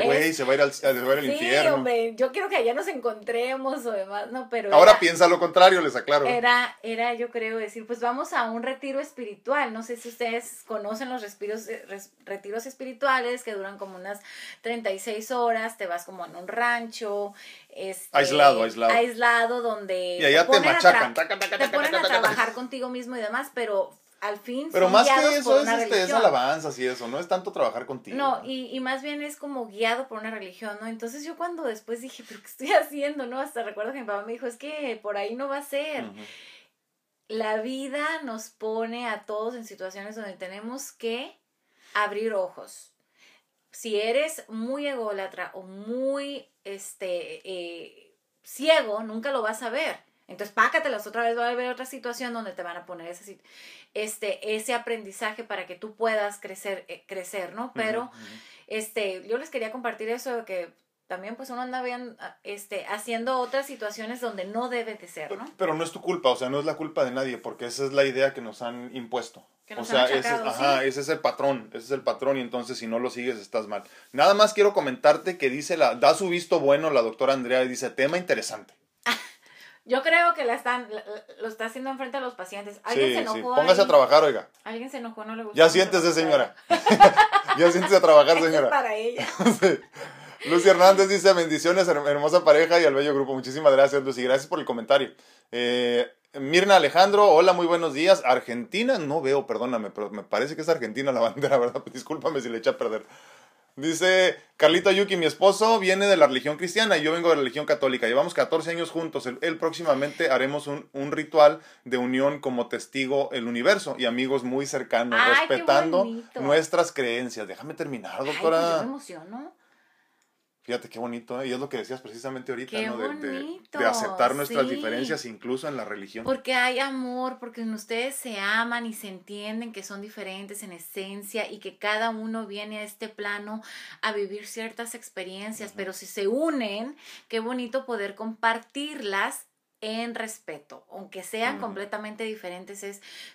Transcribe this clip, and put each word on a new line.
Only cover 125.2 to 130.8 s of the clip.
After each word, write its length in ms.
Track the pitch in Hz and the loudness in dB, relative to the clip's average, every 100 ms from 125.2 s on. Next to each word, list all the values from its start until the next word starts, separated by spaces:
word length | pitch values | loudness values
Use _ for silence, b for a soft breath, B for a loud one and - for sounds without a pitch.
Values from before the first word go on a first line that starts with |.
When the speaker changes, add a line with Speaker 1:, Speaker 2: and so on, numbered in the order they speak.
| 120 | -10
Speaker 1:
incluso 420 | 107 120 131 151 | -12 -8 -6 -6
en 80 | 131 | -8
la 80 | |
religión. 400 | 104 104 98 113 | -8 -10 -12 -10
Speaker 2:
Porque 300 | 247 269 254 | -4 -4 -2
hay 260 | 254 254 254 | 0 0 0
amor, 580 | 277 262 254 254 262 254 | -4 -4 -8 -6 -6 -8
porque 260 | 233 233 | -14 -8
ustedes 520 | 226 220 - 233 262 269 | -8 -8 -6 -6 -6 -8
se 240 | 247 202 | -10 -6
aman 460 | 196 220 233 240 233 | -2 0 0 -4 -6
y 80 | |
se 160 | 220 202 | -10 -14
entienden 640 | 185 - 208 208 226 233 | -16 -14 -12 -8 -8 -10
que 100 | 196 | -12
son 180 | 196 196 | -14 -14
diferentes 640 | 214 214 190 190 202 202 | -14 -14 -12 -12 -14 -14
en 80 | 196 | -16
esencia 800 | 170 | -16